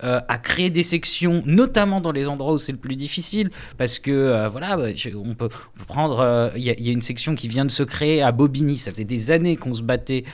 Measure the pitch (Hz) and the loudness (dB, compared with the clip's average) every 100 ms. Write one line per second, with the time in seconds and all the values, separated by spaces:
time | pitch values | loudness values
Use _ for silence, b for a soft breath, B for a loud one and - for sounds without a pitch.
0 | 123 123 - 120 - - 180 170 170 170 | -2 -2 0 -4 -2 0 2 2 0 0
1 | - - 175 170 139 175 254 240 202 190 | -2 0 2 2 4 4 6 4 2 0
2 | 170 143 139 143 139 151 147 135 147 135 | -2 -2 -2 -2 0 0 0 -6 -6 -6
3 | 143 - 170 208 202 B B - 123 - | -6 -6 -4 -2 -2 B B -4 -2 -2
4 | - 139 135 117 107 110 175 190 120 101 | 0 2 4 2 0 -2 -2 -2 -2 -4
5 | 127 104 104 113 117 B B - 104 139 | -6 -8 -8 -4 -6 B B -18 -8 -2
6 | 156 120 123 120 117 104 123 117 120 120 | 0 2 4 4 2 0 -2 0 0 0
7 | 113 120 - 156 117 120 135 - 135 - | -2 -4 -2 -2 -2 0 0 0 -2 0
8 | 151 156 135 120 139 131 147 139 - 92 | 2 4 4 4 2 4 0 0 -4 -6
9 | 104 120 110 165 175 160 131 117 113 127 | -4 -2 2 4 4 0 -2 -4 -2 -2
10 | - 131 123 | -2 -4 -4